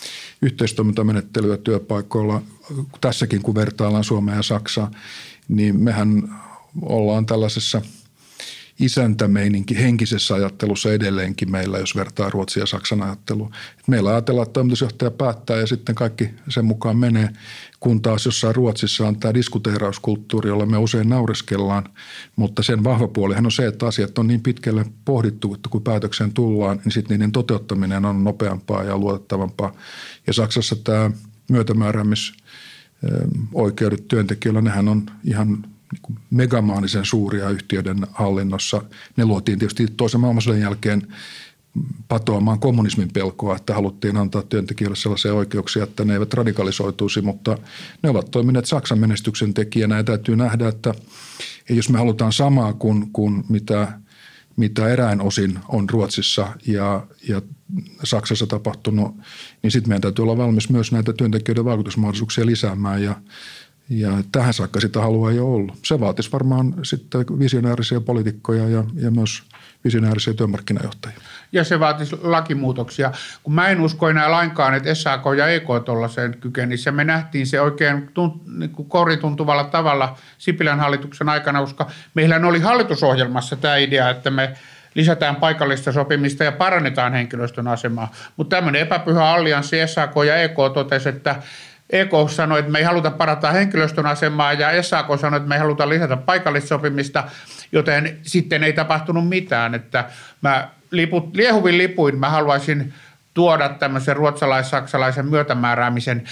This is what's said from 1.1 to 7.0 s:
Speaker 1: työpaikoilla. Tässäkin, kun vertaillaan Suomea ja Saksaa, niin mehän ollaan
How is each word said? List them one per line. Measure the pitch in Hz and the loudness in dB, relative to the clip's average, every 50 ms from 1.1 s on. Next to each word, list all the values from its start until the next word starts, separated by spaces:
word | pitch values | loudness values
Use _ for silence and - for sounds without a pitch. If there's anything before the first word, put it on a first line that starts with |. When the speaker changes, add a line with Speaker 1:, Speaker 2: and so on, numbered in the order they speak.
| 107 104 98 - - 113 107 104 104 | 2 0 -2 -2 -2 0 0 0 0
Speaker 1:
työpaikoilla. | 101 - - 110 101 - - 110 104 101 - - 113 107 107 104 107 107 - - - - - 147 135 139 - - - | 0 0 0 0 0 0 -2 -4 -4 -4 -2 -2 0 0 0 0 -2 -4 -8 -18 -20 -16 -10 -8 -8 -8 -10 -8 -2
Tässäkin, | - 127 113 - 127 107 - 98 | -2 -2 0 0 -2 0 0 -2
kun | 104 120 104 | 0 0 0
vertaillaan | 107 107 104 - - 110 104 107 107 104 | 0 0 0 0 -2 0 2 2 2 2
Suomea | 104 113 104 101 104 104 | 2 0 0 0 0 0
ja | 104 | -2
Saksaa, | 104 - - 104 107 - - 117 107 104 104 - - - - - - - - - _ - | 0 0 -2 -2 -2 -4 -4 -4 -4 -4 -6 -12 -18 -20 -18 -18 -18 -20 -20 -14 _ -2
niin | 107 104 104 104 101 101 | 0 2 2 2 4 4
mehän | 107 120 110 104 107 107 107 104 - - - - - - - - - _ - 160 | 2 2 2 2 2 2 2 2 0 -2 -8 -16 -18 -20 -20 -20 -20 _ -12 -8
ollaan | - - - 113 | -4 -2 0 0